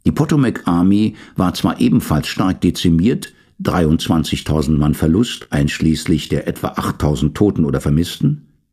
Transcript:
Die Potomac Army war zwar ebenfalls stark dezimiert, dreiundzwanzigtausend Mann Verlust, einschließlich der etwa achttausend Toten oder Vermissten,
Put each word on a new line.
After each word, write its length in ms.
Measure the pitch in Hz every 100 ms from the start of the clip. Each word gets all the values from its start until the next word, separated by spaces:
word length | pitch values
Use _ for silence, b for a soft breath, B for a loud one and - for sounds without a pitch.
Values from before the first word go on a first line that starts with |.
| -
Die 60 |
Potomac 560 | - 151 151 117 95 -
Army 480 | 87 92 104 107 B B
war 200 | - 90
zwar 260 | - 101 -
ebenfalls 480 | 120 120 - 76 -
stark 320 | - 92 -
dezimiert, 720 | 90 - 90 82 104 143 - b b b
dreiundzwanzigtausend 1200 | - 90 78 80 - 82 76 73 - 78 71 73
Mann 160 | 73
Verlust, 540 | 71 80 92 120 - -
einschließlich 800 | 71 71 - 80 76 - 76 -
der 180 | 76 -
etwa 220 | - -
achttausend 680 | - - - 76 69 73 -
Toten 280 | 104 -
oder 160 | 73 69
Vermissten, 640 | 76 73 87 - 143 151 - _ _